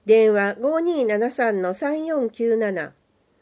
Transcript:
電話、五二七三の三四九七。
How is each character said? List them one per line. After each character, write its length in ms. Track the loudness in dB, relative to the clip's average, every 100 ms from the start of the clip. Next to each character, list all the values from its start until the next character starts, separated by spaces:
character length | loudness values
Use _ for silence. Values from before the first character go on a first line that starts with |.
電 300 | 4 6 6
話、 220 | 4 0 -2
五 200 | -2 0
二 240 | 0 0
七 260 | 0 0 -2
三 320 | -2 -2 0
の 100 | -2
三 340 | -4 -4 -4 -4
四 220 | -2 -4
九 260 | -2 -2 0
七。 360 | -2 -4 -10 -14 _ _ _ _